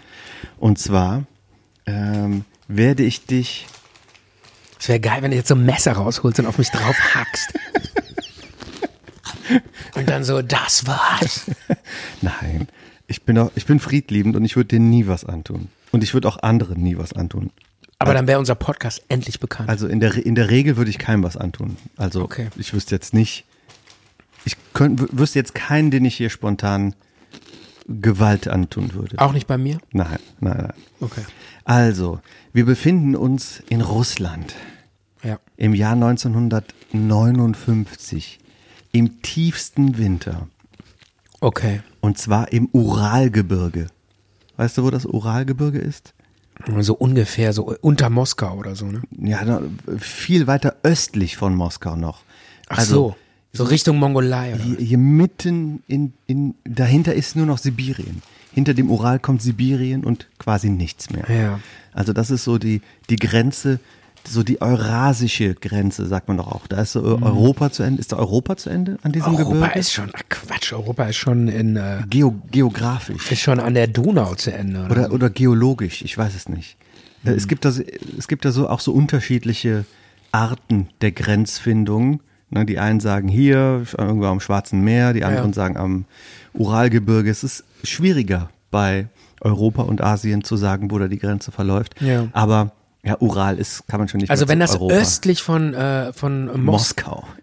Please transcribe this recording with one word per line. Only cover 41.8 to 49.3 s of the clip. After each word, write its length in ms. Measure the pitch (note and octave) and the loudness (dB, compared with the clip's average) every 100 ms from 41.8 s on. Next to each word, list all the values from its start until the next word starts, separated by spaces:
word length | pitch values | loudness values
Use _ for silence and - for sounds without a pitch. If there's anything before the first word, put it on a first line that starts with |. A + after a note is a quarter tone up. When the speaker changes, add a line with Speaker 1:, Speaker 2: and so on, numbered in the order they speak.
| - _ | -8 _
Speaker 1:
Und 160 | G#2 G2 | -2 0
zwar 340 | A2 G#2 A#2 | 0 0 2
im 160 | A#2 A#2+ | 0 2
Uralgebirge. 1160 | B2+ G#2+ G#2 G#2 B2 B2+ G#2+ F#2 F#2 F2 E2 E2 - _ _ _ _ _ - | 2 2 2 2 2 2 2 0 0 -2 -4 -8 -12 _ _ _ _ _ -4
Weißt 200 | A#2 - | -2 0
du, 60 | |
wo 60 | B2+ | 0
das 160 | B2+ C3 | 0 -2
Uralgebirge 760 | A2 A2 A#2+ C3+ C3 D3 C#3+ | -4 -2 -2 -2 -2 -2 -2
ist? 340 | - - - _ _ _ _ - - G#2 | -6 -10 -16 _ _ _ _ -14 -4 0
Speaker 2:
So 140 | G#2 A2 | 0 2
ungefähr, 580 | B2+ C3 G#2 - A2 | 2 2 0 0 0
so 220 | G#2 G2 - | 0 -4 0
unter 280 | D#3 D3 B2 | 2 4 2
Moskau 440 | A#2 C3 - G2 G2 | 2 0 -2 -6 -6
oder 180 | G2+ F#2+ | -10 -10
so, 100 | G2+ | -8
ne? 160 | G#2+ - - | -8 -10 -6
Speaker 1:
Ja, 220 | G2+ | -4